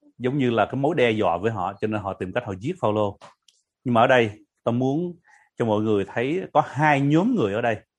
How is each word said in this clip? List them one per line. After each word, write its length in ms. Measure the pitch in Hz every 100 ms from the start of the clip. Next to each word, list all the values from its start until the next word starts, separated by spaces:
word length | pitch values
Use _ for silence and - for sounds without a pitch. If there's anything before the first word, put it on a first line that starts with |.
| _ -
giống 200 | 123 143
như 120 | 127
là 160 | 113 101
cái 100 | 131
mối 200 | 139 165
đe 160 | 120
dọa 260 | 110 95 85
với 140 | 110
họ, 220 | 107 90 98
cho 60 | 107
nên 140 | 107
họ 120 | 98
tìm 200 | 92 95
cách 100 | 104 110
họ 80 | 95
giết 160 | 123 185
Phaolô. 360 | 110 104 104 98 - _ _ _ _ _
Nhưng 100 | 131
mà 80 | 117
ở 60 | 127
đây, 220 | 127 113 104 _ _
tôi 100 | -
muốn 420 | 117 131 147 175 165 _ _ _ -
cho 80 | 117
mọi 160 | 104
người 240 | 110 101 95
thấy 340 | - 127 180 185
có 100 | 147 156
hai 340 | 135 151 139
nhóm 340 | 143 156 220 226
người 180 | 104
ở 80 | 104
đây. 160 | 120 104 -